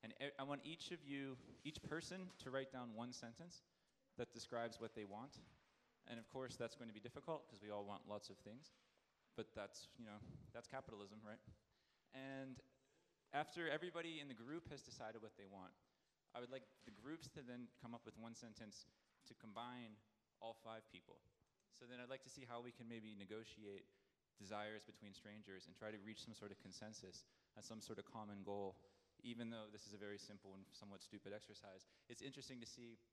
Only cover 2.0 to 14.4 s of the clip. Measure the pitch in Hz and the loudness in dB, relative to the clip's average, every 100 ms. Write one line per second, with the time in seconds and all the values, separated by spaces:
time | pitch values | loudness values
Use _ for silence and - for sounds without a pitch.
2 | 160 185 185 - 135 135 135 131 123 110 | 4 0 0 -2 4 6 6 2 0 2
3 | 120 120 117 117 170 - - _ _ _ | 2 2 -2 -4 -8 -8 -14 _ _ _
4 | _ - 120 117 104 120 117 113 113 - | _ 0 0 0 2 6 4 4 0 2
5 | 104 101 135 - - - - - - - | 0 0 -2 -6 -12 -16 -20 -20 -20 -18
6 | - 117 110 135 127 113 117 - 117 107 | -4 -4 0 2 2 4 2 2 -4 -2
7 | 104 139 147 156 - 104 104 104 101 101 | -2 -2 4 4 4 -6 2 4 4 0
8 | - 104 - 95 104 117 156 - - - | 2 2 2 -6 -6 -8 -10 -16 -20 -20
9 | _ _ - - 110 - 101 - - - | _ _ -8 0 0 2 0 -2 -8 -6
10 | 113 104 - - - 120 - 135 - 110 | -4 -4 -4 -6 -4 -4 0 -2 0 -2
11 | 101 107 107 104 - - _ - - - | -2 -4 -4 -6 -6 -14 _ -20 -20 -20
12 | _ 131 135 135 135 127 - - - - | _ -2 0 2 0 -2 -8 -20 -20 -20
13 | - _ _ 143 151 - 165 151 180 170 | -20 _ _ 6 6 6 8 8 6 4
14 | 165 160 143 117 | 2 2 0 -2